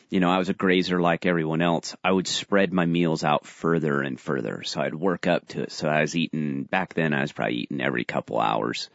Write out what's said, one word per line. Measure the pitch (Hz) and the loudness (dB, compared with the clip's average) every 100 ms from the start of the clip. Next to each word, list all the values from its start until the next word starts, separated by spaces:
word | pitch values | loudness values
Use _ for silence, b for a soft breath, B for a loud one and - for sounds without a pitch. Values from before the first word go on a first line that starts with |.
| B | B
you | 95 | 2
know, | 87 | 4
I | 92 | 4
was | 90 | 0
a | |
grazer | 92 95 92 87 90 | 0 4 4 4 2
like | 85 82 92 | 2 2 2
everyone | 85 78 80 | 0 0 2
else. | 87 82 - - | 2 2 -2 -4
I | 92 | 0
would | 95 85 | 2 0
spread | - - 101 95 | -6 0 2 4
my | 90 85 | 2 2
meals | 85 82 80 80 | 2 2 2 2
out | 76 - | 0 -2
further | - 82 85 76 69 | -4 0 2 2 0
and | 69 62 | -2 -6
further. | - 67 53 50 | -4 -4 -4 -8
So | - 80 | -8 -4
I'd | 69 76 | -4 -2
work | 92 85 90 | -2 0 0
up | 87 - | 0 -2
to | - | -8
it. | - | -8
So | - 78 | -4 0
I | 76 | 2
was | 78 82 | 0 0
eating, | 78 78 73 69 | -2 -2 -4 -4
back | - 95 87 | -2 -4 -2
then | - 80 | -2 0
I | 69 | 0
was | 73 | -2
probably | - 55 60 | -2 -2 -2
eating | - 69 | -4 -4
every | 65 60 - | -2 -2 -4
couple | 67 - 57 | -6 -4 -2
hours. | 55 55 58 - - | 0 0 -2 -6 -10